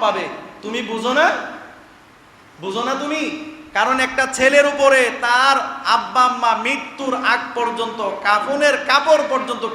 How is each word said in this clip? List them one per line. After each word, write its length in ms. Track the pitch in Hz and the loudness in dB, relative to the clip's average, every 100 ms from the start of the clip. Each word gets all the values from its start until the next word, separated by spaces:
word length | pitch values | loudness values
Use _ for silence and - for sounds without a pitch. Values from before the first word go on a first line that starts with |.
পাবে? 280 | 220 190 156 - - - | -2 -2 -6 -10 -16 -16
তুমি 200 | 208 233 | -8 -8
বুঝো 300 | 214 220 233 | -6 -4 0
না, 140 | 277 349 - - - - - - - - _ - - - - | 2 2 0 -6 -14 -18 -20 -20 -20 -20 _ -20 -20 -20 -12
বুঝো 220 | 185 208 | -8 -4
না 100 | 254 | -2
তুমি? 280 | 277 294 311 269 - - - - | -4 -4 -4 -4 -8 -12 -16 -6
কারণ 280 | 202 240 262 | -2 0 0
একটা 260 | 254 262 262 | 0 -2 -2
ছেলের 340 | 247 262 285 285 | 2 4 6 4
উপরে 440 | 285 277 269 240 254 | 4 4 6 4 0
তার 360 | 240 247 269 269 - - | 0 4 4 2 0 -4
আব্বা 380 | 175 233 - 254 | 0 0 2 2
আম্মা 320 | 254 247 240 | 2 2 0
মৃত্যুর 600 | 226 240 277 - - 269 254 | 0 -2 -4 -6 -8 -6 -2
আগ 160 | 208 254 - | 0 0 -2
পর্যন্ত 460 | 240 226 220 226 220 202 196 | -4 -4 -4 -6 -6 -6 -2
কাফনের 540 | 202 208 208 285 294 254 | 0 0 0 2 2 2
কাপড় 380 | - 277 294 302 285 | 2 2 4 2 2
পর্যন্ত 360 | 262 254 233 220 | -4 -4 -6 -6